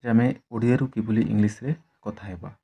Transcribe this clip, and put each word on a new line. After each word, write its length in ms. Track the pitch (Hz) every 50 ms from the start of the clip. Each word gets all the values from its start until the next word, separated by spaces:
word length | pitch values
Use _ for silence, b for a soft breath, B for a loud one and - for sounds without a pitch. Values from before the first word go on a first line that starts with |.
| _
ଯେ 80 | 120
ଆମେ 160 | 113 113 120 127 135 - _ _
ଓଡ଼ିଆରୁ 340 | 117 113 110 120 123 131 139 131
କିଭଳି 340 | - 113 107 107 110 110 113
ଇଂଲିଶରେ 500 | - 110 104 104 104 - - - 135 160 - _ _ _ _ _
କଥା 200 | 110 - - - 101
ହେବା 240 | 92 87 90 95 92 _